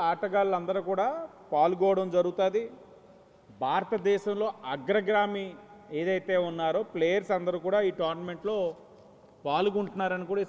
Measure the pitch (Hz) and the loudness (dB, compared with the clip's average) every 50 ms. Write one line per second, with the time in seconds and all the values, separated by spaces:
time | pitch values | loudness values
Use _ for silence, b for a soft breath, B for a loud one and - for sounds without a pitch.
0 | 175 165 170 - 214 196 185 202 202 196 190 180 175 175 185 196 170 180 190 185 | 2 0 0 0 -2 0 2 2 2 2 0 0 -2 -2 -4 -2 -2 -2 0 0
1 | 208 254 302 330 330 - - - - - 156 147 156 170 185 175 190 196 196 185 | 0 0 -2 -4 -8 -12 -16 -20 -8 -2 2 4 4 4 4 4 4 4 4 2
2 | 190 185 170 180 175 180 175 - 190 190 185 220 233 226 - - - - - - | 2 2 2 2 2 2 2 0 0 2 2 -2 -4 -6 -10 -18 -20 -20 -20 -20
3 | - - - - - - - - _ - - - 127 131 151 190 - - 226 202 | -20 -20 -20 -20 -20 -20 -20 -20 _ -20 -8 -4 -2 0 0 0 0 -2 -2 0
4 | 175 196 202 190 - 214 202 202 208 214 - - - 127 139 143 127 151 202 214 | 2 2 2 2 0 -2 -4 -2 -4 -4 -6 -8 -8 -8 -8 -4 0 0 0 2
5 | 190 196 214 208 208 202 202 202 196 185 170 - - - - - - - 156 151 | 2 2 2 2 2 2 -2 -4 -6 -8 -12 -16 -20 -20 -20 -20 -12 -6 -4 -2
6 | 170 185 190 180 185 - 185 180 180 170 165 165 160 160 160 196 220 - - 175 | 0 0 0 0 0 0 0 0 0 0 -2 -2 0 0 0 0 -2 -4 -2 0
7 | 160 170 185 208 190 180 202 180 175 180 180 175 160 185 190 208 208 185 180 180 | 2 2 2 2 0 0 0 0 0 -2 -2 -2 0 0 2 2 2 2 0 0
8 | 175 160 165 165 180 175 175 160 - 208 214 208 - 98 92 - - - - - | -2 -2 -2 -4 -8 -8 -8 -6 -4 -4 -2 -2 -2 -2 -4 -8 -14 -20 -20 -20
9 | - - - - - - - - - 143 143 160 190 208 190 208 202 175 - 190 | -20 -20 -20 -20 -20 -20 -16 -8 -4 0 2 2 2 2 0 0 -2 -4 -4 -2
10 | 190 185 185 180 180 165 196 202 196 | -2 -2 -2 -4 -4 -2 -2 -2 -2